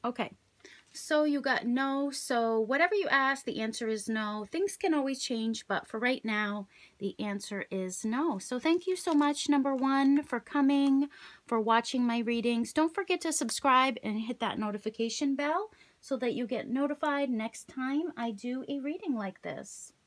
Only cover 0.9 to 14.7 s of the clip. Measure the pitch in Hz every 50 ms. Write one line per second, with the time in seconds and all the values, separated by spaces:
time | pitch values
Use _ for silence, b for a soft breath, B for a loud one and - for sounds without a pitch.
0.9 | _ - - - 311 302 302 302 285 277 240 277 254 - - 240 240 262 269 269
1.9 | 269 277 277 285 269 - - - 254 240 226 226 226 220 220 208 262 285 330 359
2.9 | 427 403 381 - - 269 269 269 269 262 - - - - 220 220 220 - 233 220
3.9 | 220 214 202 - 226 220 214 208 214 214 208 - - 330 392 392 - - - 359
4.9 | 311 285 269 269 269 269 - - 247 226 220 226 220 - - _ 202 - - -
5.9 | - 220 233 247 262 - - 226 214 208 214 202 208 208 196 B B B B B
6.9 | B B 202 196 - - 202 208 202 202 196 - 208 196 - - 196 190 185 185
7.9 | 180 - - 220 226 254 311 339 233 190 - - 247 254 - 320 330 349 349 370
8.9 | 370 370 - 349 320 294 294 294 294 294 - - 294 277 262 277 269 254 262 269
9.9 | 269 269 277 269 277 294 294 - - 233 - - - 285 277 269 285 277 277 277
10.9 | 269 269 285 285 B B B B B B B - 233 226 214 220 226 233 233 -
11.9 | - 247 247 240 233 233 226 226 233 233 220 240 233 233 233 - - 302 311 330
12.9 | 320 - 381 - 359 349 - 330 302 - 285 226 - - - 277 254 254 262 269
13.9 | 240 - - 220 208 214 220 226 247 - 233 208 - - 214 214